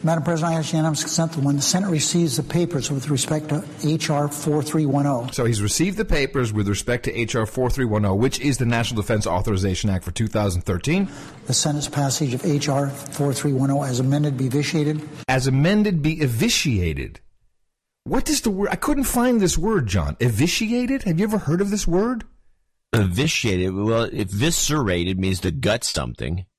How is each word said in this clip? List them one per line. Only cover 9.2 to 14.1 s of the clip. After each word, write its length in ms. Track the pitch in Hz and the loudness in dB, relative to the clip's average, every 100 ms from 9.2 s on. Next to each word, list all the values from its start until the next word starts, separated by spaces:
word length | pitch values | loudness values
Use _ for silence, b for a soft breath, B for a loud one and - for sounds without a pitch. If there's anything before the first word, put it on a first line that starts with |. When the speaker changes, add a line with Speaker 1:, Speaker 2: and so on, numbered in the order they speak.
| 104 | 2
Speaker 2:
Authorization 640 | 90 95 95 95 90 107 | 0 0 0 0 0 0
Act 140 | 95 | 0
for 80 | - | -4
two 160 | - 110 | -2 -2
thousand 360 | 110 104 90 | 0 0 -2
thirteen. 440 | - 90 139 175 196 B B B - | -2 -2 0 0 0 B B B -2
Speaker 1:
The 80 | |
Senate's 340 | 127 156 147 139 | 0 0 -2 -2
passage 460 | 143 139 131 143 | -2 -2 0 -2
of 120 | 123 180 | -2 0
H 220 | 143 147 | 0 0
R 220 | 139 139 | 0 0
four 440 | 139 - - 143 | -4 -10 -2 -2
three 200 | 135 147 | 0 0
one 180 | 131 135 | 2 2
oh 100 | 139 | 2
as 180 | 139 123 | 0 0
amended 340 | 131 | 2